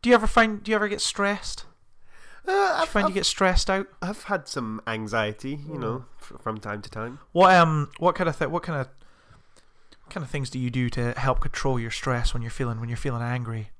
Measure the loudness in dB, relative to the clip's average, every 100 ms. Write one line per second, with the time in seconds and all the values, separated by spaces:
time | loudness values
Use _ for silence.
0 | 8 6 8 4 4 0 -2 0 0 -2
1 | -4 0 0 0 -6 -10 -14 _ -20 -20
2 | -20 -18 -18 -10 0 2 2 2 0 2
3 | 2 0 -2 2 4 4 4 -2 -2 -6
4 | -6 -6 -4 -4 -4 -6 -6 -6 -6 -6
5 | -2 0 0 -4 -8 -10 -10 -6 -4 -6
6 | -10 -16 -16 -10 -8 -8 -8 -10 -10 -10
7 | -10 -10 -4 6 8 8 6 4 -2 0
8 | -2 0 -2 -2 -2 -4 -4 -6 -6 -10
9 | -20 -20 _ -20 -20 -20 -20 -20 -20 -20
10 | -12 -10 -6 -6 -6 -4 -2 0 -2 0
11 | -2 0 2 2 2 0 0 0 -2 -4
12 | -2 2 2 0 -4 -4 -2 -2 -4 -4
13 | -2 -2 -2 -4 -4 -6 -8 -12